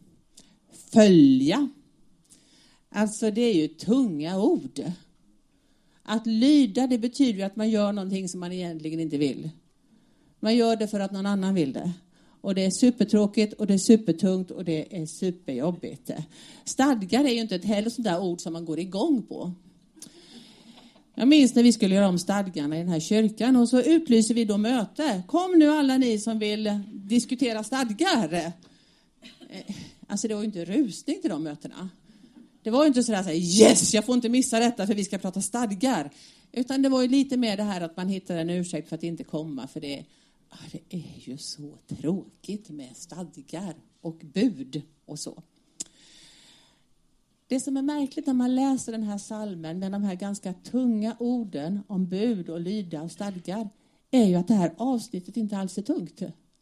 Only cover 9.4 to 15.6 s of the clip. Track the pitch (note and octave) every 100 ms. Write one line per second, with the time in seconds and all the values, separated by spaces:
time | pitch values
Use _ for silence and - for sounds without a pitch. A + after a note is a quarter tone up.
9.4 | D#3 - _ _ _ _ _ _ _ -
10.4 | G#3+ A#3 A3+ A3 G#3 G3+ G3 G3 G3 G3+
11.4 | F#3+ F#3+ C#3 A#2+ F3+ F3 _ _ _ _
12.4 | G3 F#3+ F#3+ F#3 B3 B3 G#3 G#3 G#3 A3
13.4 | G#3 - G3+ G3 A3 A3 - E3 F#3+ F#3+
14.4 | F3+ - E3+ D#3 - F#3+ D#3+ - F#3 F3
15.4 | - B2